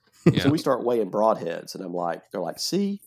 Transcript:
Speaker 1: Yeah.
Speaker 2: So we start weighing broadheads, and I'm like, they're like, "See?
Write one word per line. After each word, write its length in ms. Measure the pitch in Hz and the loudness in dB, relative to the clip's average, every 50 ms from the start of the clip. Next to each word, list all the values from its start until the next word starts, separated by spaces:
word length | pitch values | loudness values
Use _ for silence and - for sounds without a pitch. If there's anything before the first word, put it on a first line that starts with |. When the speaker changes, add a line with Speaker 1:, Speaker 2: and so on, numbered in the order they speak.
| _ _ _ _ - | _ _ _ _ 2
Speaker 1:
Yeah. 180 | 170 - - | 2 4 4
Speaker 2:
So 80 | - 139 | 4 2
we 80 | 151 151 | 2 2
start 240 | - 143 131 113 | 2 0 0 0
weighing 280 | 113 120 123 117 107 90 | 0 0 2 2 0 0
broadheads, 640 | 90 104 107 110 104 82 90 85 85 82 - - - | 2 2 4 4 4 2 -2 -6 -6 -8 -8 -12 -12
and 80 | - 95 | -10 -8
I'm 100 | 87 87 | -6 -4
like, 360 | 87 87 85 82 - - _ | -4 -2 -4 -4 -6 -8 _
they're 80 | - 98 | -8 -6
like, 180 | 87 82 82 - | -6 -6 -6 -6
"See? 420 | - - 170 196 202 196 202 196 _ | -4 -2 -2 -2 -2 -2 -4 -8 _